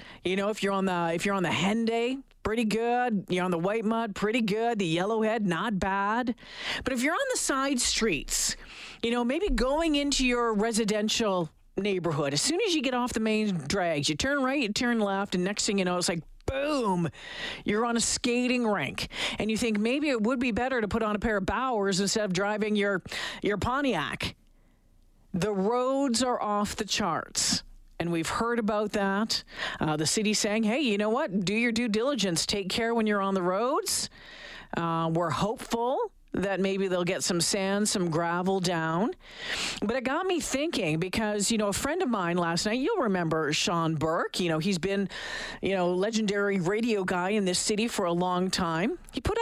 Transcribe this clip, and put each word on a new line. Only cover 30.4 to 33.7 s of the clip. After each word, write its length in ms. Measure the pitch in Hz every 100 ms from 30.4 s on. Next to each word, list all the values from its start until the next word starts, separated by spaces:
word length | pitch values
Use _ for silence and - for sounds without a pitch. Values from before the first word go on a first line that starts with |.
| 214 214
"Hey, 180 | 214 254
you 160 | 269 202
know 140 | 208
what? 340 | 233 311 185
Do 80 | 175
your 180 | 208 240
due 160 | 233 240
diligence. 600 | 214 254 277 196 165 -
Take 240 | 202 190
care 240 | 220 226
when 120 | 233 220
you're 140 | 208
on 140 | 196
the 80 | 196
roads." 680 | 180 190 240